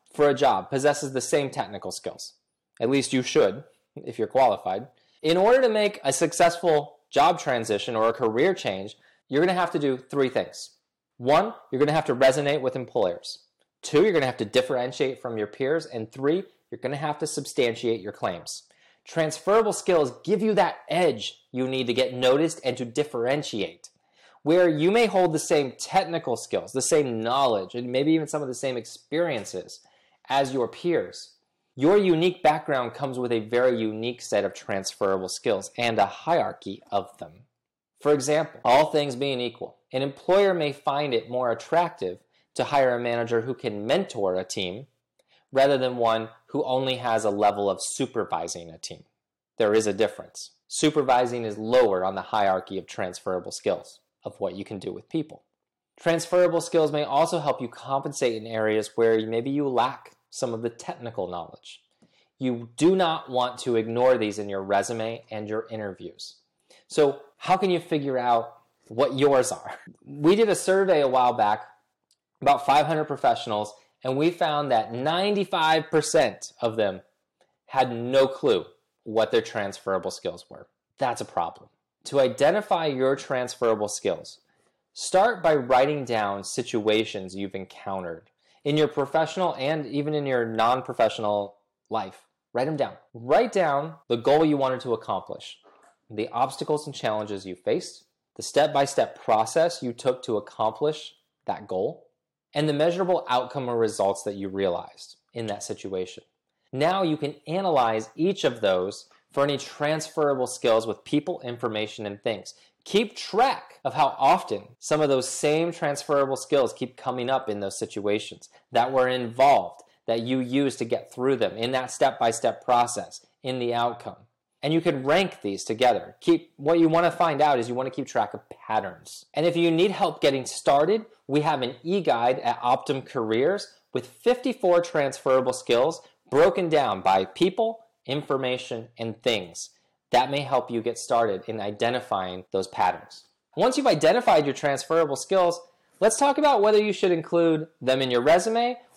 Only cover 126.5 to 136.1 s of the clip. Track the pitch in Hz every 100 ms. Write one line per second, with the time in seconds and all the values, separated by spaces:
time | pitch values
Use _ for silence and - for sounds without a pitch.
126.5 | - 143 170 165 165 175 165 170 139 147
127.5 | 131 117 123 131 - 139 123 107 107 -
128.5 | - - 110 95 87 - - - 147 170
129.5 | 170 170 165 202 175 185 147 147 135 120
130.5 | - - 143 165 220 220 _ - 143 151
131.5 | 143 123 - 160 196 151 117 123 131 120
132.5 | 120 123 127 - 135 - 131 110 113 147
133.5 | 202 - _ _ 131 - - 226 247 262
134.5 | - 185 175 170 160 139 - 135 131 123
135.5 | 127 - 120 143 160 -